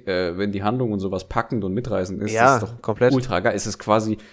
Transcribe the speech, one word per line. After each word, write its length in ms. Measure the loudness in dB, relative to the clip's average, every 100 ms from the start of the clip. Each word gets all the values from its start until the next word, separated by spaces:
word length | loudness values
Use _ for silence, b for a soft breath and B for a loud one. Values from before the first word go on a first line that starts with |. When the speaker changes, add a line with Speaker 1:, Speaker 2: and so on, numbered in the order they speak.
| -4
Speaker 1:
äh, 320 | -2 -2 -2
wenn 160 | -4
die 100 | -2
Handlung 300 | -2 0 0
und 60 | -2
sowas 280 | -2 -6 -4
packend 380 | -4 -2 -4 -2
und 80 |
mitreißend 480 | -4 -2 -4 -4 -4
ist, 80 | -2
Speaker 2:
Ja, 240 | 4 6 4
Speaker 1:
ist 80 |
doch 180 | 0 -6
Speaker 2:
komplett. 320 | -4 2 4
Speaker 1:
ultra 280 | 4 2 0
geil. 120 | 0 0
Es 120 | -4
ist 100 | -4
quasi 400 | 2 2 2 -4 b